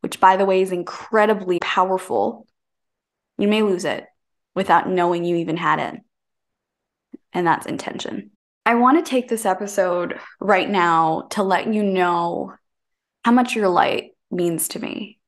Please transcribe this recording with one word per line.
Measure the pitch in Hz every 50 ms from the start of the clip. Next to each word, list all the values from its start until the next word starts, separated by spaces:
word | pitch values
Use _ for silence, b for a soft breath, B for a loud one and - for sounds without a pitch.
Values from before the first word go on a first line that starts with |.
which, | - - - -
by | - 185 190
the | 190 196
way, | 196 190 190
is | 190 185
incredibly | 185 175 175 - - - - - - 220 214 214 214 196 190 180 180 170
powerful, | - - - 190 185 185 190 185 - - - 110 98 214 240 - - _ _ _ _ _ _ _ _ _ _ _ _ _ _ _ _ _ _ -
you | 202
may | 202 214 220 214
lose | 208 190 175 -
it | 151 113 - - - _ _ _ _ _ _ _ _ _
without | 185 190 190 175 170 -
knowing | - 185 180 175 175 175 170 170
you | 175 175
even | 170 165 165 160
had | 170 175 156 151 156
it. | 139 92 - - _ _ _ _ _ _ _ _ _ _ _ _ _ _ _ _ _ _ _ _ _ _ - - _ _ _
And | 175 180
that's | 165 156 - -
intention. | - - - - - - - - - - - 202 - _ _ _ _ _ _ _
I | 220 233
want | 240 240 254 277 339 330
to | -
take | 262 254 240
this | - 233 220 220
episode | 202 185 - 208 196 - 202 185 180 175 175 175 - - B B B B B
right | - 190 208 185 - -
now | 208 190 175 170 165 165 165 160 160 160 - -
to | - 208 202
let | 190 185 180 - - 220
you | 214 208
know | 202 190 185 180 175 175 170 170 170 170 - - 202 - _ _ _ _ _ _ _ _ _ _ _ _ _ _
how | 233
much | 240 247 247 240 -
your | 226 208
light | 185 180 170 - - - 110 - - _ _ _ _
means | - 180 175 175 165 160 - -
to | - -
me. | - - - - 202 196 - _ _